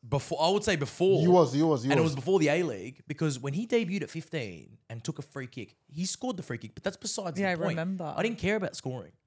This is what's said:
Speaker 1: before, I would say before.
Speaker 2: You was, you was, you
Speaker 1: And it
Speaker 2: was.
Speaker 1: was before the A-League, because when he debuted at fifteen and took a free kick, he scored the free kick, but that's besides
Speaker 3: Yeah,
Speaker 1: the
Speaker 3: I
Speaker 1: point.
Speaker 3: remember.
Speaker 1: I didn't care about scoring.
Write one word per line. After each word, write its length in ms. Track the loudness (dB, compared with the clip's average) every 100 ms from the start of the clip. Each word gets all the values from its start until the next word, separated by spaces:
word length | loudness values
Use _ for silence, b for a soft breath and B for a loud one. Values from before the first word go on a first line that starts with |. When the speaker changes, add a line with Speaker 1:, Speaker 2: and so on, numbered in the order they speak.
| -4
Speaker 1:
before, 320 | -4 -4 0
I 80 | 2
would 140 | 2
say 120 | 2 0
before. 460 | -2 0 4 6
Speaker 2:
You 80 | 8
was, 260 | 8 8 4
you 100 | 4
was, 180 | 2
you 60 | 4
Speaker 1:
And 60 | 4
it 40 |
Speaker 2:
was. 80 | 4
Speaker 1:
was 60 | 0
before 220 | 2 4
the 100 | 4
A-League, 540 | 2 0 -4 -8 -14 -12
because 320 | -2 -2 -2
when 160 | -4
he 120 | -4 0
debuted 360 | 0 0 -4
at 80 | -4
fifteen 680 | -8 -8 -6 -6 -10 -18 -20 _
and 120 | -12
took 160 | -8 -10
a 40 |
free 240 | -10 -10 -10
kick, 300 | -12 -14 _ _
he 140 | -6
scored 320 | -6 -4 -6 -6
the 60 |
free 160 | -6 -8
kick, 160 | -8
but 80 | -6
that's 140 | -8 -6
besides 420 | -8 -6 -6 -2
Speaker 3:
Yeah, 60 | -2
Speaker 1:
the 60 |
Speaker 3:
I 40 | 0
Speaker 1:
point. 40 | -2
Speaker 3:
remember. 420 | -2 -4 -4 -6
Speaker 1:
I 80 | -2
didn't 140 | -2 -2
care 180 | -2 0
about 200 | -2 -6
scoring. 360 | -8 -8 -12 _